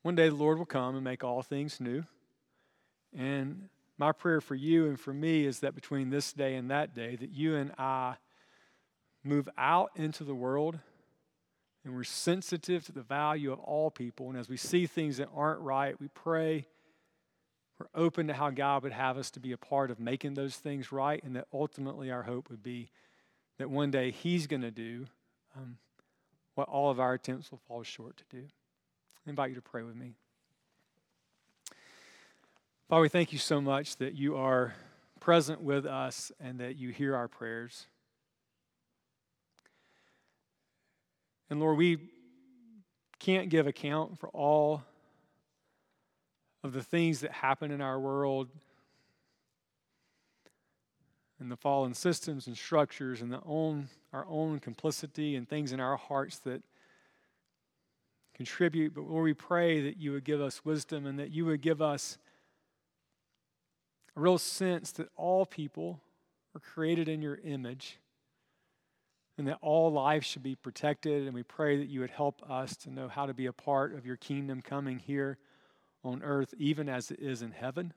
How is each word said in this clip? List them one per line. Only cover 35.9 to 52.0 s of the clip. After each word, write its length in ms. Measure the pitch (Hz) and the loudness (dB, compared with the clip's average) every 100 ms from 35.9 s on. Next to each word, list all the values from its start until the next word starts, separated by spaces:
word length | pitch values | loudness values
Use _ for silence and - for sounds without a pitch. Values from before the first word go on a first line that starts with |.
| 135 131 - - - | -4 -4 -6 -12 -12
and 220 | 131 127 | -12 -8
that 160 | 123 135 | -8 -8
you 140 | 123 | -10
hear 260 | 120 139 131 | -2 0 0
our 100 | 117 | -2
prayers. 600 | - 117 113 120 - - _ _ _ _ _ _ _ _ _ _ _ _ _ _ _ _ _ _ _ _ _ _ _ _ _ _ _ _ _ _ _ _ _ _ _ _ | -6 -8 -6 -8 -14 -20 _ _ _ _ _ _ _ _ _ _ _ _ _ _ _ _ _ _ _ _ _ _ _ _ _ _ _ _ _ _ _ _ _ _ _ _
And 80 | 147 | 0
Lord, 180 | 156 156 | 4 6
we 320 | 175 165 170 - - _ _ 247 233 220 _ _ _ - | 6 6 -2 -20 -20 _ _ -20 -20 -20 _ _ _ -4
can't 320 | - 185 180 | 2 2 6
give 160 | 160 143 | 4 4
account 520 | - 147 151 160 175 | 0 -2 0 -2 -6
for 80 | - | -10
all 560 | - 143 151 151 151 131 _ _ _ _ _ _ _ _ _ _ _ _ _ _ _ _ _ | 0 6 6 6 2 -4 _ _ _ _ _ _ _ _ _ _ _ _ _ _ _ _ _
of 100 | 139 | -6
the 120 | 131 | -6
things 360 | 120 170 165 147 | 0 4 4 2
that 120 | 143 | -2
happen 400 | 127 131 135 151 | 0 2 2 0
in 80 | 143 | -4
our 180 | 139 131 | -2 -2
world 500 | 135 139 139 135 127 151 _ _ _ _ _ _ _ _ _ _ _ _ _ _ _ _ _ _ _ _ _ _ _ _ _ _ _ _ | 0 0 2 0 -2 -10 _ _ _ _ _ _ _ _ _ _ _ _ _ _ _ _ _ _ _ _ _ _ _ _ _ _ _ _
and 100 | 127 | -10
the 60 | 123 | -4
fallen 380 | 143 139 131 | 0 2 2
systems 520 | 120 | 0